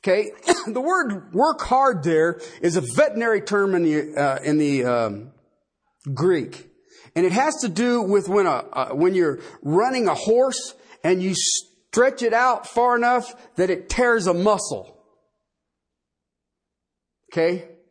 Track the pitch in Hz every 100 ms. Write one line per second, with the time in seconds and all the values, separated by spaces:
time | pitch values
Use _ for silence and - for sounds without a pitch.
0 | 202 190 214 - - 349 - 220 285 370
1 | 285 202 - 170 294 311 - 254 269 196
2 | 151 160 160 170 - - 175 170 127 117
3 | 285 214 233 214 208 202 196 185 165 151
4 | 151 151 143 135 147 151 147 139 123 120
5 | 113 104 120 _ _ _ _ _ _ _
6 | - 127 175 175 117 - - _ _ -
7 | - - 180 185 294 311 240 165 240 240
8 | 196 202 180 202 185 131 - - 131 139
9 | 180 185 165 135 - - 139 165 240 262
10 | 208 151 - 233 262 - - - - -
11 | 160 185 185 180 - - - _ _ -
12 | 254 262 233 220 254 226 - - 247 240
13 | 240 247 - - - - 180 185 180 -
14 | 247 226 185 175 196 202 - 110 85 _
15 | _ _ _ _ _ _ _ _ _ _
16 | _ _ _ _ _ _ _ _ _ _
17 | _ _ _ - 165 180 - - _